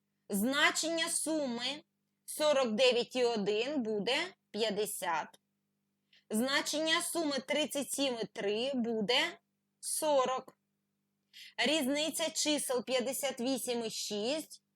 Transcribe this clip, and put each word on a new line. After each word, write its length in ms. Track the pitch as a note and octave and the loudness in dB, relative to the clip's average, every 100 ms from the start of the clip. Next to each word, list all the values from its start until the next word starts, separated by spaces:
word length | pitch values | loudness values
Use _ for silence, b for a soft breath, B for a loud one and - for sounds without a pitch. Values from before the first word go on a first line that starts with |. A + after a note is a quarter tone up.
| _ _ - | _ _ -6
Значення 800 | G3 A3 C#4 E4 E4+ D#4+ E4 E4 | 0 0 4 4 2 -2 -2 -2
суми 760 | - - D#4 C#4 A#3 B3 D4 - _ _ _ | -2 -2 0 -2 -4 -6 -8 -12 _ _ _
сорок 460 | - - D4+ C4+ B3+ | -14 0 2 4 2
дев'ять 460 | G#3+ B3+ A#3 A#3 B3+ | 4 6 4 0 0
і 80 | |
один 580 | A#3+ A3+ G3+ G#3 B3 D4+ | 2 2 0 0 0 -2
буде 520 | A3 G#3+ G3+ C#4 F4+ - _ | -2 -2 0 -2 -2 -8 _
п'ятдесят. 880 | G#3 A3 G3 G#3 - F3+ D#3+ - - _ _ _ _ _ _ _ b b | -4 -2 0 -2 -4 -2 -2 -2 -10 _ _ _ _ _ _ _ b b
Значення 720 | G#3+ C4 C#4+ D#4 D4+ D#4+ E4 | -2 0 0 0 0 2 2
суми 360 | E4 E4+ D#4 C#4 | 2 0 0 -2
тридцять 540 | - C4 D4+ C#4+ B3+ | 0 0 0 -2 -4
сім 260 | - C#4 A#3+ | 0 0 0
і 20 | |
три 480 | G3+ - G3+ G#3 B3+ | -4 -4 -2 0 -2
буде 640 | C4+ A#3 A3+ G3 B3+ A4 - _ _ _ _ | -2 0 0 2 2 2 -4 _ _ _ _
сорок. 760 | - - D#4 C#4+ B3+ C4 - - _ _ _ _ _ _ _ B B B | -8 -2 2 4 4 0 -6 -18 _ _ _ _ _ _ _ B B B
Різниця 760 | A#3+ D#4 B3+ C#4+ D#4 - D#4+ | 2 2 2 0 -2 -2 -2
чисел 540 | - D4 D4 - B3+ | 0 0 0 0 -2
п'ятдесят 560 | A3 B3+ A#3 C4 C#4 C4 | 0 0 0 -2 -4 -2
вісім 440 | A#3+ C4+ - A#3+ | -2 -2 -2 -2
і 60 | A3+ | -2
шість 720 | - - G#3 A3 D#4 D4 - _ | -6 -4 -2 -2 -2 -4 -14 _